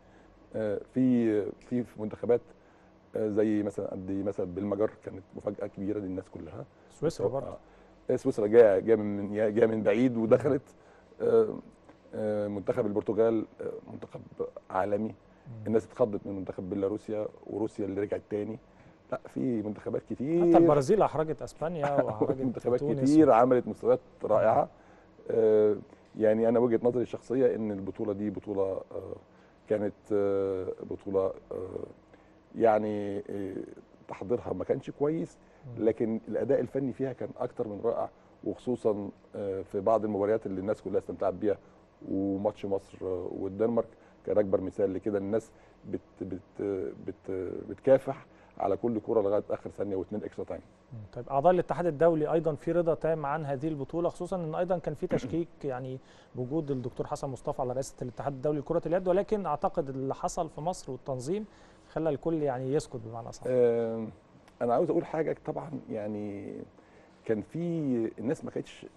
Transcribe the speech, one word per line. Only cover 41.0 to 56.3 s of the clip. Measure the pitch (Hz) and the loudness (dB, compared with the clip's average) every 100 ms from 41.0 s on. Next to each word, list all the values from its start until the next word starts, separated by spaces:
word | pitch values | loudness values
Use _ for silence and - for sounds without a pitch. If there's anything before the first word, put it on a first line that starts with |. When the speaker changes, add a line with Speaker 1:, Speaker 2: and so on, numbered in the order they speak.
| - 87 98 | -2 -2 -2
Speaker 1:
بيها، | 92 104 95 - - _ _ 101 | 0 0 0 -6 -20 _ _ -6
وماتش | 95 98 95 104 - 101 | -2 0 0 -2 -2 -4
مصر، | 95 - - | -4 -6 -10
آه، | 92 90 90 | -6 -6 -6
والدنمارك | - 95 98 113 117 - - - - - | -6 -6 0 0 2 -2 -8 -20 -10 0
كان | 101 | 0
أكبر | 98 95 | 2 0
مثال | 95 - 98 | 0 0 0
لكده. | 92 110 101 | 0 -2 -2
الناس | 98 110 - - - - - | 0 -2 -4 -14 -20 -20 -10
بت-، | 92 - - | -10 -10 -12
بت-، | 98 92 - - 101 95 80 - 92 | -10 -10 -12 -6 -4 -4 -6 -8 -12
بت-، | - - 92 90 90 - | -12 -8 -6 -6 -8 -10
بتكافح | - - 131 - - - - - - | -2 4 6 4 -8 -14 -20 -18 -4
على | 95 95 | -2 0
كل | 120 110 | 0 -2
كرة | - 113 | 0 0
لغاية | 98 104 - | 2 0 -2
آخر | 107 - | -6 -8
ثانية | - 101 95 | -8 -4 -4
واتنين | 90 104 | -4 -8
extra | 85 - 92 | -8 -10 -10
تايم. | 87 - - _ | -10 -14 -20 _
Speaker 2:
مم. | 117 104 | -18 -14
طيب، | 127 120 | -12 -4
أعضاء | 139 170 | 4 6
الاتحاد | 180 - 147 175 | 6 2 -2 -2
الدولي | 139 165 160 147 | 4 4 4 2
أيضا | 165 160 143 | 0 0 -2
في | 170 | 0
رضا | 170 165 | 0 0
تام | 156 156 160 139 | 0 -2 -2 -2
عن | 156 143 | -4 -4
هذه | 139 160 | -4 -4
البطولة، | 147 131 165 175 | -6 -6 -4 -4
خصوصا | - 175 185 | -4 -6 -6
إن | 156 160 | -4 -4
أيضا | 180 175 | -2 -2
كان | 160 | -4
في | 147 185 | -6 -4
Speaker 1:
<clears throat> | 170 | -4
Speaker 2:
تشكيك، | 123 160 170 - | -2 -4 -6 -8
يعني، | 143 127 131 131 - - - | -8 -6 -8 -12 -14 -20 -12